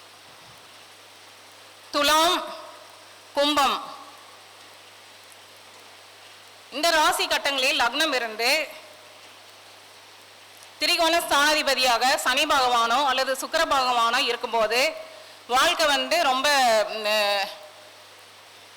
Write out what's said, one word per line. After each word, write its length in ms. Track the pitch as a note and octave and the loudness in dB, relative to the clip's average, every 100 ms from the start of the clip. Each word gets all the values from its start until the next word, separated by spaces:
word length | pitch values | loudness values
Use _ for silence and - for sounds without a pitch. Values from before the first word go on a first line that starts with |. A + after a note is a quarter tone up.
| - - - - - - - - - - - - - - - - - - - | -20 -20 -20 -20 -20 -20 -20 -20 -20 -20 -20 -20 -20 -20 -20 -20 -20 -20 -8
துலாம், 420 | D4 C#4+ D#4 E4+ F4 - - - - - - - - - C#4+ | -2 2 4 4 0 -6 -14 -18 -20 -20 -20 -20 -20 -8 -2
கும்பம் 400 | D4 D4 C4 G3 - - - - - - - - - - - - - - - - - - - - - - - - - - - - - C4 | 0 2 0 -2 -8 -16 -20 -20 -20 -20 -20 -20 -20 -20 -20 -20 -20 -20 -20 -20 -20 -20 -20 -20 -20 -20 -20 -20 -20 -20 -20 -20 -14 -2
இந்த 120 | E4 D#4+ | 2 4
ராசி 280 | D#4+ F#4 F4+ | 4 2 -2
கட்டங்களில் 520 | D4 C#4+ C#4 C4 D4+ | -2 -2 0 0 2
லக்னம் 320 | A#3+ C4+ D#4 C4 | 0 0 -2 -2
இருந்து 320 | A#3 G#3+ A#3+ D#4 C#4+ - - - - - - - - - - - - - - - - - - - - - | -4 -4 -2 0 -4 -12 -20 -20 -20 -20 -20 -20 -20 -20 -20 -20 -20 -20 -20 -20 -20 -20 -20 -20 -20 -6
திரிகோண 360 | D#4 E4+ E4 E4+ E4+ | -2 0 2 0 2
ஸ்தானாதிபதியாக 800 | C#4+ D4 D4+ C4+ D4 B3+ A3+ B3+ D4 C4 | 2 2 2 0 0 2 2 2 0 0
சனி 180 | C4 D4+ | 0 0
பகவானோ 480 | D4 B3+ A#3+ A#3 A#3+ C#4+ | 2 2 2 2 0 0
அல்லது 200 | C4 C4 C4 | 0 -2 -4
சுக்கிர 200 | D4 D#4+ D#4 | -4 -2 0
பகவானோ 460 | C#4+ B3+ A#3+ A#3 B3 C4 | 0 0 2 2 0 -2
இருக்கும்போது 500 | A#3+ A#3 A3+ G#3+ A#3+ D4+ D#4 - - - - - | -4 -2 0 0 2 0 -4 -16 -20 -20 -20 -2
வாழ்க்கை 320 | B3+ D#4+ F4 D4+ | 2 2 2 0
வந்து 240 | C4+ B3+ D#4+ D4+ | 0 0 0 0
ரொம்ப, 180 | B3+ C#4+ C#4+ B3 A3 G#3 G#3+ | 0 2 2 4 2 0 -4
ம், 460 | G#3 G#3+ G#3 G3+ G3 - - - - - - - - - - - - | -2 0 0 -2 -4 -10 -20 -20 -20 -20 -20 -20 -20 -20 -20 -20 -20